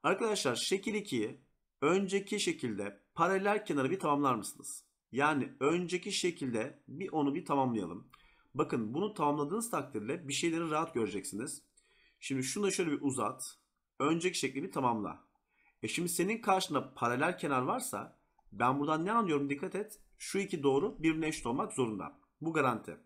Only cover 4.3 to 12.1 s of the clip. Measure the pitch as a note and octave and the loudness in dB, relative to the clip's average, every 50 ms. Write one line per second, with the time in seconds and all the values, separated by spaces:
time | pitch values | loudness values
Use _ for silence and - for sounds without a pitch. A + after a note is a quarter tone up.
4.3 | B2 A2 F#2 - - - - - - - _ _ _ _ _ _ - B2 C#3+ D3+ | 2 2 -2 -8 -12 -12 -14 -14 -14 -14 _ _ _ _ _ _ -2 0 2 2
5.3 | D#3 C#3+ B2 C3+ - - C3 C#3+ E3 F3+ F3+ E3 F3+ F3+ - G#3 F#3+ - - F3+ | 2 0 -2 -4 -4 0 2 2 2 2 0 -2 -4 -4 -4 -4 -4 0 0 0
6.3 | E3 - D3 C3 A2+ G#2+ A2+ C#3+ D3 - _ - B2 D3 F#3+ - - D#3+ C#3+ C#3+ | 0 0 -4 -2 0 0 -2 -2 -6 -14 _ -14 -10 -8 -8 -2 2 2 2 2
7.3 | C3+ E3+ F3+ - D3 C#3 C3 B2+ A#2 G#2+ F#2+ D#2+ F2 D#2 - - - - - - | 2 0 0 0 2 4 4 2 2 0 -2 -4 -8 -10 -14 -18 -20 -20 -20 -20
8.3 | _ _ _ _ _ C3 D3 - - B2+ A2 G#2 A#2+ D#3 G3 G#3+ G#3 - D#3 D3 | _ _ _ _ _ -2 0 0 0 -2 -2 -2 -2 -2 -2 -2 -2 0 2 2
9.3 | D3 D3+ C#3+ C#3+ F3+ A3+ A3+ - - D#3 C#3+ C#3 - A2 G#2 A2 C#3+ F#3 E3+ C3+ | 2 2 0 0 -2 -4 -4 -2 -4 -4 -4 -4 -6 -6 -4 -4 -6 -6 -4 -6
10.3 | C3+ - - E3+ E3 E3 E3+ D#3+ D3+ D3+ E3 E3 - A#2+ A2+ G2 F2+ G2 F#2+ - | -4 0 0 0 0 0 -2 0 0 -2 -2 0 0 -2 0 0 -2 -6 -6 -6
11.3 | - G2+ A#2+ - - - _ _ _ _ _ _ _ _ _ _ | -6 -6 -6 -6 -8 -12 _ _ _ _ _ _ _ _ _ _